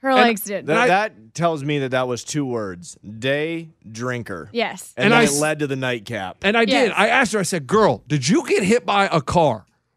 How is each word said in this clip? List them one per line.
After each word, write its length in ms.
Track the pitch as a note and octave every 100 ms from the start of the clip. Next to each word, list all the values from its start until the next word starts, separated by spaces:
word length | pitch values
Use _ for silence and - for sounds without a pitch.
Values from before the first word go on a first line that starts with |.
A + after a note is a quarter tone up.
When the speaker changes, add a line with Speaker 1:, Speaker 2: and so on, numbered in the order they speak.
Speaker 1:
Her 60 | C4+
Speaker 2:
And 80 | C4
Speaker 1:
legs 200 | A#3+ G#3+
did. 260 | - G3 C#3
Speaker 3:
That, 100 | A3+
Speaker 2:
I 100 | D#3
Speaker 3:
that 460 | F#3 G#3+ F#3+ A2
tells 300 | - E3+ D#3+
me 160 | C#3 D3
that 100 | C3
that 160 | B2+ B2+
was 160 | A#2+
two 220 | - D#3 C#3
words. 500 | A#2 G2+ F2+ F2 - G2 A2
Day 500 | B2+ C#3 D#3 E3 E3 _ -
drinker. 580 | A2 B2 B2 G#2+ F2+ G2+
Speaker 1:
Yes. 400 | A#3 A3 F#3 - -
Speaker 3:
And 100 | G3
Speaker 2:
And 60 |
Speaker 3:
then 60 | A#3
Speaker 2:
I 40 |
Speaker 3:
it 60 | A3+
Speaker 2:
s-, 100 | C#3+
Speaker 3:
led 200 | D3+ D3+
to 80 | D3
the 80 | C3
nightcap. 640 | C3 B2 G2 A2+ F#2 -
Speaker 2:
and 120 | F#3+ A3+
I 100 | A3+
did. 240 | C4 A#3+
Speaker 1:
Yes. 40 | E3
Speaker 2:
I 120 | G#3+
asked 260 | B3 A#3
her, 60 | G#3
I 40 |
said, 220 | F3 F3+ B2+
"Girl, 380 | G3 G3+ A2+ -
did 220 | D3 B2+
you 180 | C4+ C4+
get 140 | G4
hit 220 | F#3+ A#3 -
by 240 | G3+ G3
a 80 | D#3+
car? 460 | - F3 D3+ G#2+ - _ _